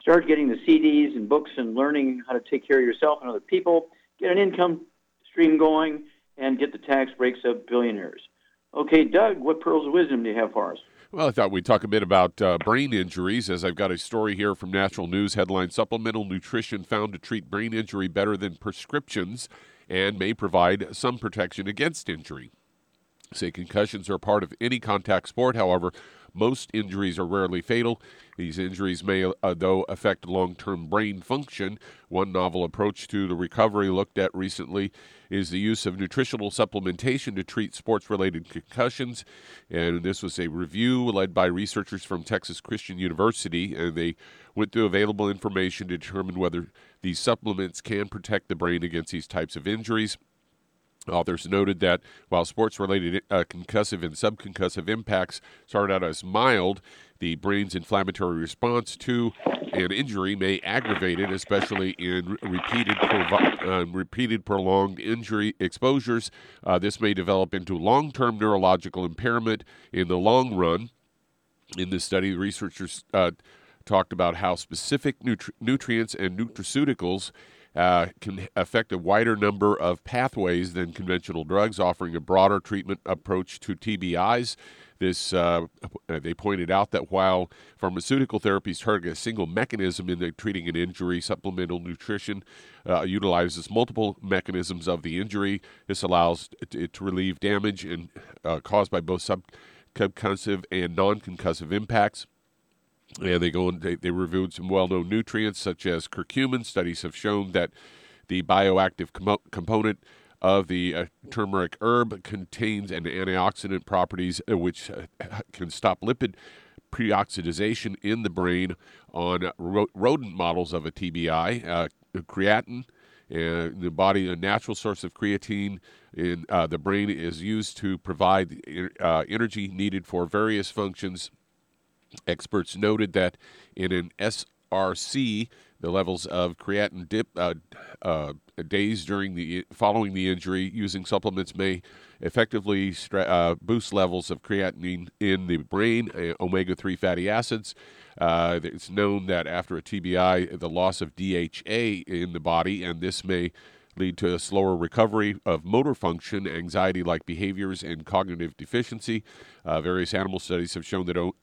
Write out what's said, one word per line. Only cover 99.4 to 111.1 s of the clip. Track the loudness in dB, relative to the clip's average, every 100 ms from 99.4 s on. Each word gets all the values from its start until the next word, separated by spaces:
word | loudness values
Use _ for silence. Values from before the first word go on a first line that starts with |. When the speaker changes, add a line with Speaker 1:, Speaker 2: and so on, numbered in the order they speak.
| -6 -20 -20 -20 _ -2 -2 0 -2 -2 -2 -4 -2
Speaker 2:
and | -2 -2 0
non-concussive | 0 0 -4 -6 -4 -2 -2
impacts. | -4 0 2 2 0 -18 _ _ _ _ _ _ _ _ -6
And | 0 2
they | 2
go | 2 0
and | 0
they, | -4
they | -4 -2
reviewed | -2 0 0 -2
some | -4 0
well-known | 2 2 0 0
nutrients | -2 -2 -2 -2 -2
such | -4 -4 -2
as | -2 -4
curcumin. | -10 -6 -2 0 -2 -4
Studies | -2 -2 -4
have | -8
shown | -4 -2 0 0
that | 0 -2 -6 -20 -20 -20 _ -4
the | -2
bioactive | 4 6 6 6 4 0 -10
commo-, | -4 0 0 _
component | -8 0 2 2 -2 _ -20 _ -2
of | 4 4 2
the, | -2 -2
uh, | -2 -6